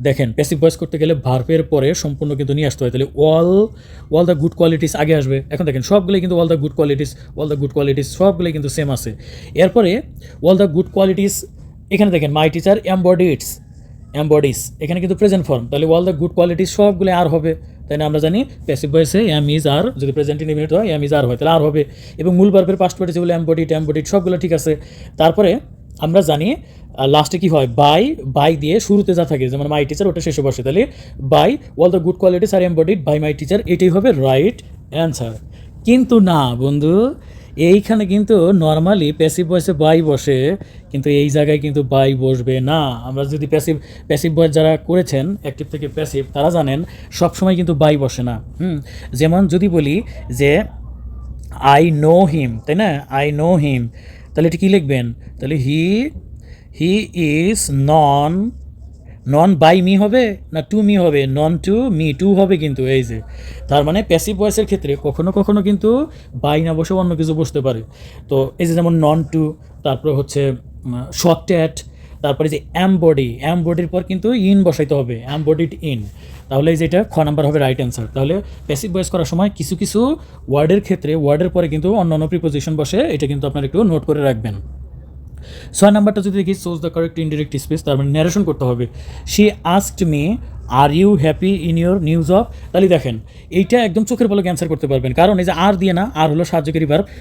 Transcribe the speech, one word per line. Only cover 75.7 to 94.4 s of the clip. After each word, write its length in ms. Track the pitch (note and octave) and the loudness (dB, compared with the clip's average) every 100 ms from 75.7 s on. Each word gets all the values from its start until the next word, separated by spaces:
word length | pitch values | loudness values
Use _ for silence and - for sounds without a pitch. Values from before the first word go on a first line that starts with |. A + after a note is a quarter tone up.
| - | -4
in। 140 | D#3+ A#2+ G2+ - - - - | -6 -6 -8 -16 -20 -20 -4
তাহলে 220 | C3+ D#3 | 0 0
এই 60 | D#3+ | 0
যে 80 | D#3+ | 0
এটা 180 | F3+ | 0
খ 160 | G#3+ E3 | 0 -2
নাম্বার 280 | D3+ D3+ C#3+ | 0 0 0
হবে 120 | D3+ | 0
রাইট 180 | C3 C3 | 0 0
অ্যান্সার। 300 | B2 B2 G#2+ | -4 -6 -8
তাহলে 280 | C3+ C#3+ F#3+ - - - | -4 -2 -4 -6 -12 -8
প্যাসিভ 240 | C#3 G#3+ | -6 -4
ভয়েস 180 | F#3 F3+ | -6 -4
করার 160 | F#3 D3+ | -4 -2
সময় 240 | E3+ G3+ - | -2 -2 -2
কিছু 200 | D3 E3+ | -8 -6
কিছু 420 | G3+ G#3 B3+ E4 - - - | -4 0 0 -2 -8 -16 -2
ওয়ার্ডের 340 | C#3 D#3 G3+ | 0 2 2
ক্ষেত্রে 340 | G3+ F3+ D3 D#3+ | 0 -4 -2 0
ওয়ার্ডের 340 | C#3+ D3+ F3+ | 0 0 0
পরে 180 | F3+ E3+ | 0 -2
কিন্তু 280 | D#3 F3+ G#3+ | -2 0 0
অন্য 200 | E3+ D#3 | 0 0
অন্য 120 | D#3 | -2
প্রিপোজিশন 480 | F3 E3 C#3+ - D#3 | -2 -2 -2 -4 -4
বসে, 220 | C#3 G3 | -2 -2
এটা 300 | E4 D3 C#3 | -2 -2 -4
কিন্তু 200 | C#3+ C#3+ | -4 -4
আপনারা 180 | C#3 C#3 | -4 -2
একটু 180 | F3+ | 0
নোট 220 | A3 D#3 - | 2 0 -2
করে 180 | D3 | 0
রাখবেন। 300 | C#3 A#2 A2+ G2 - - - - - - - - - - - | 0 -2 -4 -8 -12 -16 -18 -18 -20 -20 -20 -20 -18 -18 -14
ছয় 180 | - G3+ | 2 4
নাম্বারটা 300 | G#3 G#3 G#3 | 4 2 0
যদি 220 | G3 G3 | -2 -2
দেখি, 80 | F#3 | -2
shows 340 | F#3+ F3 E3 D#3+ | -4 -6 -6 -6
the 120 | E3 | -4
correct 260 | E3 E3 | -4 -4
indirect 340 | D#3 D3+ D3 C#3 | -4 -4 -4 -8
speech, 200 | - D#3+ | -6 -4
তার 140 | - C#3 | -2 0
মানে 140 | C#3 | 0
ন্যারেশন 320 | D3+ E3+ G#3 | 0 2 0
করতে 220 | E3 D3 B2+ | -2 -2 -2
হবে। 220 | B2 A#2+ - - - - | -2 -4 -8 -16 -14 -2
She 240 | - G#3 | 2 2
asked 580 | - E3 F#3+ - - F3 | 2 0 0 0 -2 -2
me, 300 | D3 D#3 A#3 - - - B2 | 0 -2 -4 -8 -14 -2 2
"Are 120 | D3 D#3 | 4 4
you 200 | G3 F#3+ | 4 4
happy 560 | D#3 D3 F#3 G3 E3+ | 2 0 0 -2 -2
in 60 | E3 E3+ | 0 0
your 140 | G3 | 0
new 180 | D#3 E3 | 0 0
job?" 220 | D3+ F#3 A3+ - - | 2 2 0 -6 -4
তাহলে 160 | F3+ F#3+ | 0 4
দেখেন 320 | E3 B2+ A2 - - - | 2 0 -8 -12 -20 -4
এইটা 360 | E3 F#3+ A#3+ A3 | -2 2 2 2
একদম 180 | F3 | 0
চোখের 240 | G#3+ A#3+ A3+ | -2 0 0
পলকে 160 | G3+ | 0